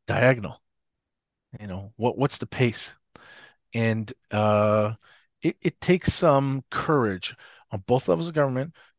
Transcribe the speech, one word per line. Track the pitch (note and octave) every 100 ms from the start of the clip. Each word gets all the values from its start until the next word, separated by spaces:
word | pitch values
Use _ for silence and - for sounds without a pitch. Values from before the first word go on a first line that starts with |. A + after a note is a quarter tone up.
| -
diagonal. | F#2+ B2 B2 F#2 - _ _ _ _ _ _ _ _ _ -
You | G#2
know, | F#2 G2+ -
what, | A#2 G#2
what's | C#3 -
the | B2
pace? | - B2 - - - _ - - - - _ _
And, | A#2 A2+ A2 G#2+ - -
uh, | G#2+ G#2+ G#2 G#2 G#2+ G#2+ A2 _ _ _ _
it, | D#3+ -
it | F3 -
takes | - F3+ -
some | - E3+ C#3 C#3 C3+ -
courage | - - D3+ A2 F#2 - - - - -
on | G#2+
both | F#2+ B2+ -
levels | E3+ E3+
of |
government | D#3 C#3 B2+ D#3+ - _